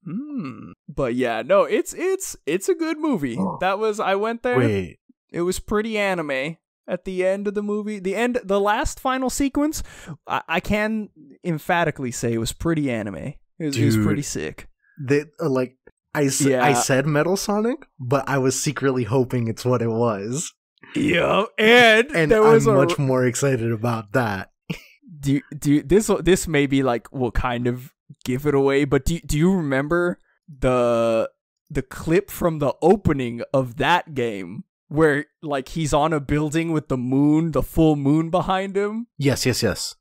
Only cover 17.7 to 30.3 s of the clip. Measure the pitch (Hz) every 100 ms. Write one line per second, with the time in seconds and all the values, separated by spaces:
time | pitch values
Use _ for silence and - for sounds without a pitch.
17.7 | 294 - _ 127 139 127 139 131 127 -
18.7 | 135 135 127 113 135 123 127 117 107 120
19.7 | 123 117 113 117 101 101 131 - _ _
20.7 | _ - - - - - 175 220 - 220
21.7 | 247 233 214 254 285 156 220 220 226 226
22.7 | 208 139 - 135 127 127 120 143 127 117
23.7 | 113 117 113 104 135 117 98 92 _ _
24.7 | - - _ 277 156 139 139 - 151 147
25.7 | 143 139 180 220 190 165 185 - 151 143
26.7 | 135 131 120 - 135 120 - 127 120 123
27.7 | 123 127 _ _ - - 127 147 139 139
28.7 | 139 147 139 - 170 143 151 175 190 151
29.7 | - 151 175 175 185 _